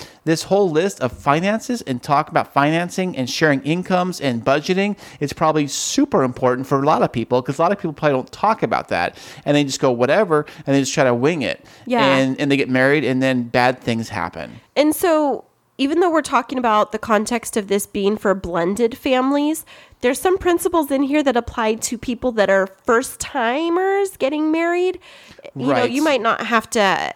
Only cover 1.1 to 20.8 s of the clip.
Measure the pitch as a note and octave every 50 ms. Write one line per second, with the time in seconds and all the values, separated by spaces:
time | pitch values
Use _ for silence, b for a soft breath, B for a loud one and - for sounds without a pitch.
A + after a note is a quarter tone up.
1.1 | - - - C#3+ C#3+ D#3+ F3 G3+ G#3+ A3 - - - A#3 - - C3 B2 - -
2.1 | D3 C#3+ D#3 - - D3+ G#2+ - - C#3+ C#3+ D3 D#3+ E3 F3 F3+ - - F#3 F#3
3.1 | - - B2+ B2 - - E3 D#3 C#3+ C3+ - C#3+ D#3+ F3+ F3+ - F#3+ F3+ F3+ F#3
4.1 | E3+ - - C#3 A#2+ A#2 A2 C3 C3+ D3+ D3+ - F#3 F#3 G3 G#3 G3+ B B B
5.1 | B B D3+ C#3 - - E3+ D#3 D3+ D#3 D3 C#3 - - - - - - C#4+ -
6.1 | - F#3+ C3+ B2+ B2 - C3 B2 B2+ B2 C3+ - C#3+ C3+ C#3 D3 D#3+ A#3 - D#3+
7.1 | - B2 A2+ - B2 B2+ B2+ - C#3 - E3 F3 F3 - - E3+ D3 - - D3+
8.1 | C#3 C3 A#2+ - - - - G#3 A3 - - B2 G#2 B1 - - G2+ F2 F2 -
9.1 | - B B B B B B D3 D3 D3 D3 C#3 C3 - D3+ C3+ B2 A#2 B2 B2
10.1 | D3+ F#3+ A3 F3 D#3 D3+ D3 B B B D#3 - C#3 C#3 C3+ B2 - - C#3+ B2+
11.1 | A#2+ A#2 B2 D3 F3+ D#3+ B2 F2+ - - B B B B B B B3 A#3 - C3+
12.1 | C3+ C3+ C3+ C3 C3 - D3 C#3 C#3 C3+ - - B2+ B2+ B2+ C3+ C#3+ D#3 C3+ A#2
13.1 | C3 B2+ C3 C3 C3 B2 A#2+ A#2 - B2+ B2 B2+ C3 - - - A#2 A2+ A2+ -
14.1 | - G2+ E2+ F2 - E2 D2 A#1 A1+ A2+ _ _ - - D4 D4+ D4+ - - F4+
15.1 | D#4+ D#4 D4+ C#4+ B3 - - _ _ _ _ _ _ - C4+ C#4 D#4 E4 F#4+ F4+
16.1 | D#4 D#4+ C#4 - C#4+ A#3+ B3+ - C#4 C4 A#3+ A#3 G#3+ G#3+ G#3 - - G#3+ - -
17.1 | A3 G#3 G#3+ - B3 A3+ - - - A#3 G3+ F#3+ G3 G3+ G3+ - - G#3 G3 G3
18.1 | G#3+ G#3 - G#3+ F#3 F#3+ - F3+ E3+ F3 E3+ F3 G3+ G#3+ A#3+ A#3 B3+ - - D4
19.1 | B3+ B3+ B3+ C4+ C#4+ C#4+ D4 D4 D#4+ - - B B B B B B B - B3
20.1 | C#4+ - - F#4+ F4+ F#4+ - F4+ E4+ E4+ - F#4 F4+ E4